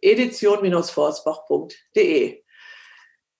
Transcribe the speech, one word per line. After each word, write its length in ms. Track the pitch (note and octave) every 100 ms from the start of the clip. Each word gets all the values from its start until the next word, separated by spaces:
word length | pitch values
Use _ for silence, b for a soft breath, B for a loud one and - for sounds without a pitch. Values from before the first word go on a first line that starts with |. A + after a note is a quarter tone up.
edition 840 | F#3+ A3+ A#3+ - G#3 G3+ G3 F3
forsbach 640 | F3 - D3 D3+ D#3 D#3 -
punkt 280 | C#3+ - - _ G#3+
de. 460 | F3 D3+ - - _ B B B B B B B _